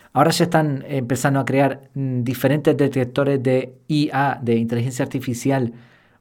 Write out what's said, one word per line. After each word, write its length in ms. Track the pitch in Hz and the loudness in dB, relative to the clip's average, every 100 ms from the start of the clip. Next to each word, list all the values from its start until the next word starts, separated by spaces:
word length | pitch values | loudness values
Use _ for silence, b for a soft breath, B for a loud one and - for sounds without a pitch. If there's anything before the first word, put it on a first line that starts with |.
| B | B
Ahora 180 | 131 156 | 2 4
se 120 | 165 | 4
están 380 | 170 160 151 135 - | 2 2 2 -4 -4
empezando 520 | 135 120 131 143 135 | -6 -2 0 2 0
a 40 | |
crear, 460 | 127 135 135 135 - | 2 2 2 0 -10
mm, 300 | 139 135 127 | -6 -4 -2
diferentes 520 | 120 123 - 151 156 | -2 0 0 2 2
detectores 680 | 135 139 135 123 143 139 139 | 2 2 0 -2 0 0 0
de 320 | 131 131 131 - - | 0 0 -2 -14 -4
I 200 | 151 147 | 0 0
A, 240 | 135 139 - | 0 -2 -2
de 160 | 120 117 | 0 0
inteligencia 480 | 117 117 127 127 | 0 -2 -4 -4
artificial, 680 | 135 135 131 117 135 135 117 B B B B B | -4 -4 -6 -4 0 0 -2 B B B B B